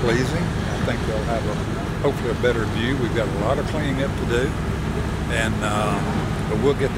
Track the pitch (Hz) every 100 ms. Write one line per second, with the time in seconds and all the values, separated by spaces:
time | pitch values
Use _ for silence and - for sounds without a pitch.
0 | 120 120 127 165 175 - - - 131 117
1 | 117 110 110 113 107 101 - - - -
2 | 143 - 120 - 123 117 104 104 117 135
3 | 117 113 104 101 107 139 - 156 147 135
4 | 139 - - 120 131 - - - - -
5 | - - - 117 113 107 104 104 107 104
6 | 104 - - - - 110 135 139 135